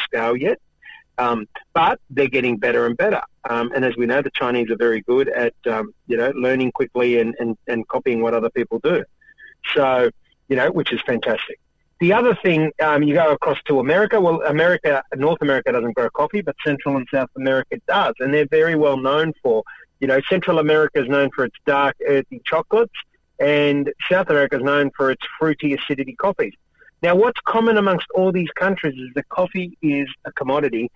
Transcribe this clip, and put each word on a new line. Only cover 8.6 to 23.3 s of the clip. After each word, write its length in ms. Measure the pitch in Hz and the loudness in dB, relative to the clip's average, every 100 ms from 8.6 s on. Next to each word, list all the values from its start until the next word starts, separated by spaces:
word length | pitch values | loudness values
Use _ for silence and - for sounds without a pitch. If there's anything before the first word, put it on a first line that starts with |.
| 110 113 | -4 -2
do. 260 | 156 160 - _ _ - - - - | -2 -2 -4 _ _ -20 -20 -14 -4
So, 360 | 147 135 127 120 - _ _ - | 0 2 2 0 -2 _ _ -4
you 80 | 131 | 0
know, 140 | 147 | 0
which 220 | 185 - | 0 -4
is 80 | 117 | -4
fantastic. 560 | - 120 120 104 - - _ _ _ - | -4 -2 -2 -4 -6 -16 _ _ _ -2
The 120 | 175 | 2
other 240 | 214 240 185 | 4 4 2
thing, 300 | 190 160 156 - | 2 2 0 0
um, 220 | 156 147 | 2 2
you 100 | 151 | 4
go 160 | 156 156 | 4 4
across 320 | 139 160 139 - | 2 0 -2 0
to 120 | 139 | 0
America. 420 | 131 180 214 220 | 2 2 2 2
Well, 220 | 175 165 | 2 2
America, 600 | 151 151 175 175 151 139 - | 0 2 2 2 0 -2 -2
North 260 | 135 147 165 | -2 -2 0
America 300 | 143 131 127 | 0 0 0
doesn't 220 | 120 117 | -2 -2
grow 160 | 113 117 | -2 -2
coffee, 320 | - 151 208 | 0 -2 -2
but 140 | 151 - | -4 -6
Central 340 | 151 139 147 135 | -4 -4 -2 -4
and 100 | 123 | -2
South 200 | 139 127 135 | -4 -4 -4
America 440 | 135 131 - - - | -2 0 -2 -8 -2
does. 280 | 196 147 113 | 0 0 -2
And 160 | 131 | 0
they're 140 | 147 143 | 0 2
very 260 | 156 165 | 2 2
well 220 | 156 147 131 | 2 2 2
known 360 | 135 147 160 - | 0 0 0 -2
for, 200 | 127 110 - - - - | 0 0 -2 -12 -18 -6
you 80 | 135 | 0
know, 120 | 135 - | 0 2
Central 300 | 185 185 165 | -2 0 2
America 440 | 151 156 147 147 | 4 4 2 0
is 60 | 123 | 0
known 220 | 143 139 | 0 0
for 100 | - | -2
its 120 | 120 - | -4 -4
dark, 320 | - 139 139 - - | -2 0 0 -2 0
earthy 360 | 139 - 123 | 0 -2 -10
chocolates, 480 | - 160 - 220 233 - - _ _ | -4 -4 0 0 0 -4 -20 _ _